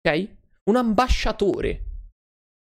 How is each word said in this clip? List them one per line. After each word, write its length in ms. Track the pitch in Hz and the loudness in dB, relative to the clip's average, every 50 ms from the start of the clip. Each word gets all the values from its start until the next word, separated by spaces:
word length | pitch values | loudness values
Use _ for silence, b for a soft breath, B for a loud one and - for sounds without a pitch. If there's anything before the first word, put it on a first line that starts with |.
ok? 340 | _ 170 147 156 190 - - - _ _ _ _ _ 185 | _ 0 0 0 -4 -6 -12 -20 _ _ _ _ _ 0
Un 60 | 214 | 2
ambasciatore. 1040 | 254 254 226 214 220 254 247 - - - 240 214 - 208 190 131 - - - - - - - - - - - _ _ _ _ _ _ _ _ _ _ _ _ | 2 2 2 2 2 4 4 2 2 2 -4 -2 0 0 0 0 0 -2 -4 -4 -6 -8 -10 -12 -12 -16 -18 _ _ _ _ _ _ _ _ _ _ _ _